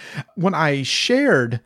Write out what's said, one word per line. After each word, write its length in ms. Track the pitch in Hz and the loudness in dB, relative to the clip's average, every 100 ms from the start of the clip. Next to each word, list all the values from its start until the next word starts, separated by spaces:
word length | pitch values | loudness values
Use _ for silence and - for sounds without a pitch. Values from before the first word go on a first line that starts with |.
| - - - - | -12 -12 -10 -4
when 180 | 185 | -2
I 300 | 160 156 139 | 0 0 0
shared 760 | 135 - - 254 285 156 120 117 | -2 -2 0 2 4 4 2 -4